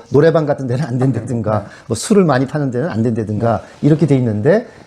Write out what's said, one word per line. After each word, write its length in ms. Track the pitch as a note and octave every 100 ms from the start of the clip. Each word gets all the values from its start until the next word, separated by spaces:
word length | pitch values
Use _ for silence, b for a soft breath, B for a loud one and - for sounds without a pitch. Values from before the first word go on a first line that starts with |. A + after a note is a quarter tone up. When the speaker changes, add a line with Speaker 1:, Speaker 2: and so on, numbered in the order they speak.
| B
Speaker 1:
노래방 340 | C3 D#3+ D#3+
같은 220 | D3 C#3 C3
데는 180 | B2
안 40 | C#3
Speaker 2:
안 100 | B2+
되고. 140 | C3+
Speaker 1:
된다든가 460 | A#2 A2 A#2 G#2+ G#2+
Speaker 2:
네. 40 | - B B
Speaker 1:
뭐 80 |
술을 300 | A#2 - G3+
많이 220 | E3 B2+ C3+
파는 240 | D3+ C3+
데는 180 | A#2+ E3
안 140 | G#2+
된다든가 600 | A#2+ A2+ G#2 G#2 A#2 G#2+ B B
Speaker 2:
네. 60 | C#3+
Speaker 1:
이렇게 200 | D#3 D3+
돼 100 | C3+
있는데 500 | B2 G#2 A2 G#3+ B3 B